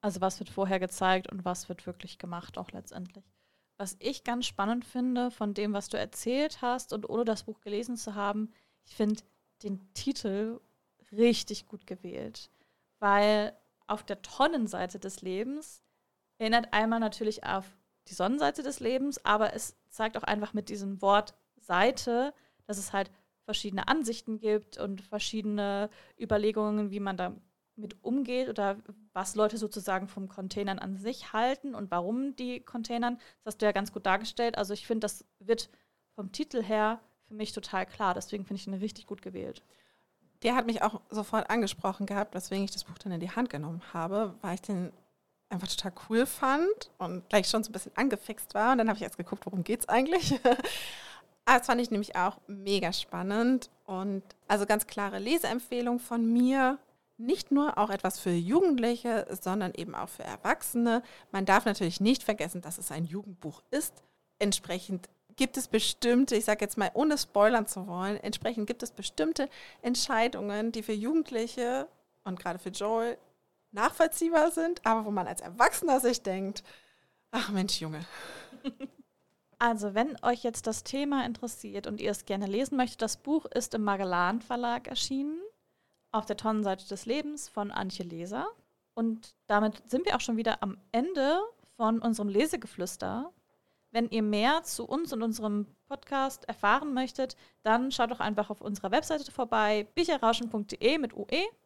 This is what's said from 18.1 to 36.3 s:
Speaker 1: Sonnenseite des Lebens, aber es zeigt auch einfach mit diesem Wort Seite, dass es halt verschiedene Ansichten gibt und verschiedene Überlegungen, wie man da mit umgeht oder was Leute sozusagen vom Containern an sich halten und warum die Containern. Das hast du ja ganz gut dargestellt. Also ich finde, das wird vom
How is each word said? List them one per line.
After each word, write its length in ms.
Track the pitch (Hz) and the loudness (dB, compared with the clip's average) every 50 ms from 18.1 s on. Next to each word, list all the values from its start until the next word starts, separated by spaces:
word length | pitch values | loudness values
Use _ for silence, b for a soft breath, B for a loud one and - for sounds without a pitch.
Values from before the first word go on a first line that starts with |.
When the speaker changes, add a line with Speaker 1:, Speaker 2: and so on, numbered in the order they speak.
| 185 | -4
Speaker 1:
Sonnenseite 480 | - 185 196 254 285 302 285 294 - 277 | 0 0 0 2 2 2 0 0 0 -6
des 180 | 262 277 - | -6 -6 -4
Lebens, 440 | - 226 254 262 269 285 269 - _ | -2 0 0 0 0 -2 -4 -2 _
aber 280 | - 208 214 220 208 - | 4 4 6 4 2 0
es 220 | 220 - - - _ _ _ | -4 -10 -10 -12 _ _ _
zeigt 260 | - - 220 226 220 | -6 -4 -4 -2 -2
auch 60 | - - | -4 -2
einfach 320 | - - 208 208 - - | 0 0 0 -2 -4 -4
mit 140 | 208 208 - | -6 -6 -6
diesem 340 | 202 208 196 196 196 185 - | -8 -8 -6 -8 -6 0 4
Wort 320 | 196 202 208 208 - - _ _ _ _ | 6 6 6 6 2 -10 _ _ _ _
Seite, 760 | _ _ - 180 175 196 240 254 254 - 247 233 240 254 285 294 b b b b b b | _ _ 0 4 4 6 4 4 2 -2 0 2 2 2 0 -4 b b b b b b
dass 120 | - 208 196 | -8 -8 -6
es 140 | 196 - - | -6 -2 -2
halt 180 | 196 196 196 b b b b b _ _ | -2 -2 -2 b b b b b _ _
verschiedene 440 | - 214 - - 208 190 190 - - | -6 -6 -4 -4 -4 -4 -2 2 2
Ansichten 500 | - 320 285 220 233 - - - 220 214 | 2 2 2 -2 -4 -6 -6 -6 -6 -2
gibt 400 | 220 214 214 214 214 _ - - | 0 2 2 2 0 _ -10 -8
und 240 | - 202 196 190 196 | -6 -6 -6 -8 -8
verschiedene 880 | - - 208 208 - - 220 202 214 208 208 202 202 196 202 208 208 B B B B B _ | -8 -6 -4 -4 -2 -4 -2 -2 -2 -2 0 0 0 0 -2 -2 -4 B B B B B _
Überlegungen, 720 | 233 220 220 208 214 214 214 220 214 208 208 214 208 202 | -2 0 2 2 2 2 2 2 0 0 0 0 -2 -2
wie 100 | 190 208 | -4 -4
man 160 | 202 196 190 | -4 -4 -4
da 200 | 180 185 180 202 - _ _ _ _ _ _ _ | -4 -4 -6 -6 -10 _ _ _ _ _ _ _
mit 260 | - 214 - - _ _ | -14 -14 -14 -14 _ _
umgeht 460 | - 240 277 277 233 247 254 254 254 | -2 -2 0 0 0 0 -2 -2 -2
oder 300 | 220 214 202 202 202 214 - - 214 - - _ _ | -2 -2 0 -2 -2 -4 -8 -18 -20 -20 -20 _ _
was 220 | 180 190 - - | -6 -6 -4 0
Leute 240 | 208 214 208 220 226 | 2 2 2 2 -2
sozusagen 500 | 214 208 - 208 185 - 190 190 190 196 | -6 -4 -6 -6 -4 -2 -2 -2 -2 -6
vom 200 | - - 196 185 | -8 -10 -10 -10
Containern 500 | - - 190 190 - 208 202 196 196 - | -10 -10 -10 -6 -4 -4 -2 -2 -4 -6
an 180 | - 190 196 | -6 -8 -8
sich 360 | 190 196 226 269 - - - - | -6 -6 -6 -8 -8 -10 -4 -2
halten 420 | 214 233 254 269 277 - 285 247 | 0 2 2 0 -2 -4 -10 -8
und 160 | - 202 190 | -8 -6 -2
warum 440 | - 175 175 185 220 247 269 285 269 | -2 -2 0 0 -2 -2 -2 -4 -4
die 240 | - 262 247 247 240 | -6 -6 -6 -6 -8
Containern. 580 | - - - 240 220 - 240 233 233 240 240 240 B B B B _ | -10 -10 -10 -8 -6 -4 -2 -2 0 -2 -2 -4 B B B B _
Das 100 | 220 208 | -12 -6
hast 80 | _ - | _ 2
du 40 | |
ja 60 | 208 202 | 2 2
ganz 200 | 196 202 196 - | 2 -2 -2 -6
gut 140 | 214 - | -2 2
dargestellt. 520 | 196 185 202 220 220 - - 240 233 226 - | 2 2 2 2 -4 -4 -2 -2 0 0 -2
Also 140 | 208 185 208 | -4 -4 -4
ich 140 | 208 - | -10 -4
finde, 180 | - 233 220 214 | -2 -2 0 0
das 200 | 208 - - - _ _ _ | -4 -4 -6 -16 _ _ _
wird 320 | 196 190 226 226 - b b b b b b b b _ _ | 0 0 0 0 0 b b b b b b b b _ _
vom 180 | - 202 190 | -10 -10 -10